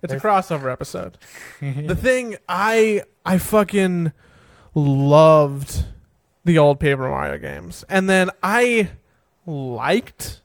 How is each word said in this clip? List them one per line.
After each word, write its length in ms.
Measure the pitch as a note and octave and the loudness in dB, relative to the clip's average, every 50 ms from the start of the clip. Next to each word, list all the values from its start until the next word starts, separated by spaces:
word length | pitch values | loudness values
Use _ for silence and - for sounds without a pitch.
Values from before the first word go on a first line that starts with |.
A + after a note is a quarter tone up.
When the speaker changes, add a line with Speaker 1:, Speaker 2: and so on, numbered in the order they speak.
Speaker 1:
It's 100 | - E3+ | -8 -8
a 60 | C3+ C3+ | -8 -4
Speaker 2:
There's 40 | - | 0
Speaker 1:
crossover 480 | G#3+ G#3 F#3+ F#3 - E3+ D3 C3+ C3 | 0 0 0 0 -2 -6 -6 -4 -6
episode. 480 | B2+ - - - - - - - - _ _ - - - | -8 -8 -10 -12 -10 -12 -12 -12 -16 _ _ -20 -20 -20
Speaker 2:
<laughs> 220 | - - - - | -20 -20 -18 -12
Speaker 1:
The 340 | - C#3 C3 C3+ D3 D#3 F#3 | -8 -8 -6 -6 -6 -4 -4
thing, 420 | - - B3 B3+ B3+ B3 A#3 G#3 F#3 _ - | -2 0 0 0 0 -2 -6 -12 -14 _ -8
I, 540 | F3+ F3+ G3 A3 A3+ A3+ A3 A3 G#3+ G3+ - _ _ _ _ | -4 -2 -2 0 2 2 4 4 2 -2 -4 _ _ _ _
I 140 | - F#3 F#3 | 0 0 0
fucking 760 | - - - G#3+ G#3 G3 - G3+ F#3+ F#3 F3+ F3 E3+ D#3+ - _ _ _ _ _ _ _ - _ _ - _ | 0 2 2 2 2 2 0 0 0 0 0 0 -2 -4 -4 _ _ _ _ _ _ _ -20 _ _ -8 _
loved 1080 | D#3 D3 C#3+ C#3 C3+ C#3 C#3 C#3+ D3+ D#3+ D#3+ D#3 D#3 D3 C#3+ C#3 C#3 C#3 - - - - - - - _ _ _ _ _ _ _ _ _ | -2 0 2 2 2 4 6 6 8 8 8 8 6 4 2 -2 -8 -10 -8 -6 -6 -6 -6 -8 -20 _ _ _ _ _ _ _ _ _
the 140 | E3+ E3+ D#3+ | 2 4 4
old 220 | D3 D3 C#3+ C3+ | 6 4 4 2
Paper 280 | - D3 C#3 C3+ C3 C3 | 0 0 0 0 -2 -6
Mario 300 | C#3 C3+ C#3+ D3 C#3+ D3 | -4 -4 -4 -6 -6 -8
games. 480 | - C#3 C#3 C#3+ - E3+ F3 - - _ | -10 -12 -12 -12 -14 -16 -18 -18 -14 _
And 220 | G3 F#3+ F#3 F#3+ | -2 -2 0 2
then 220 | F#3+ F#3+ F#3 F#3 - _ | 2 2 2 0 -2 _
I 480 | - F#3 G#3 A#3 B3 B3 A#3+ A3+ G#3 - - - _ _ _ _ _ _ _ _ _ | -4 -2 0 2 2 2 2 0 0 -2 -4 -14 _ _ _ _ _ _ _ _ _
liked 960 | - D#3 C#3+ C3+ B2+ B2 A2+ A2+ C3+ F3 A3+ - - - _ - - - - _ | -12 -10 -8 -8 -8 -8 -6 -2 -2 -2 -2 -2 -6 -16 _ -14 -14 -14 -16 _